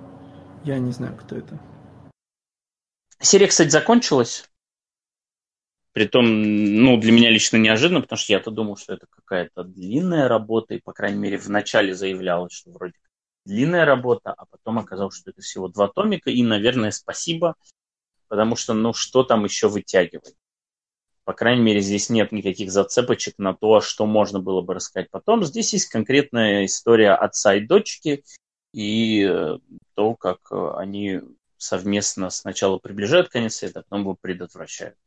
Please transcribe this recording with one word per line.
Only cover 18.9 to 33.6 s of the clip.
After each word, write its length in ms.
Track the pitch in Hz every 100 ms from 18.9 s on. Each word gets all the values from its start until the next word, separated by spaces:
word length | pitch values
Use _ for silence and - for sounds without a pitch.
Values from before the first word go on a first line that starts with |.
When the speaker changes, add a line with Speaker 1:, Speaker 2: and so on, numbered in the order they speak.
Speaker 2:
что 300 | 113 - 127
там 220 | 127 113
еще 240 | 101 - 107
вытягивать? 680 | 101 - 95 85 76 - _ _ _ _ _ _ _ _ _
По 80 | -
крайней 300 | - 113 123
мере, 180 | 110 104
здесь 300 | 98 101 -
нет 220 | 117 98
никаких 380 | 104 95 92 95
зацепочек 640 | 98 98 - 123 113 - -
на 160 | 98
то, 260 | 90 107 107
что 240 | - -
можно 360 | 107 107 95 98
было 200 | 95 92
бы 140 | 90
рассказать 340 | 90 - 92 90
потом. 340 | 95 - 226
Здесь 280 | 160 220 214
есть 140 | 202 -
конкретная 800 | 113 107 139 143 117 110 101 95
история 460 | - 117 113 104
отца 420 | - 101 - 107
и 120 | 101 110
дочки, 580 | 196 - - 156 143 _ - _ _ _
и, 480 | - 104 110 113 107
э, 360 | 98 87 80 85 _ - _
то, 200 | - 107 117
как, 240 | 95 92 _
э, 220 | 101 85 -
они 440 | 95 101 101 92 58 _ _ _
совместно 760 | - 95 98 101 - - 92
сначала 480 | - 98 92 104 95
приближают 500 | - 98 101 175 -
конец 260 | 120 113
света, 260 | -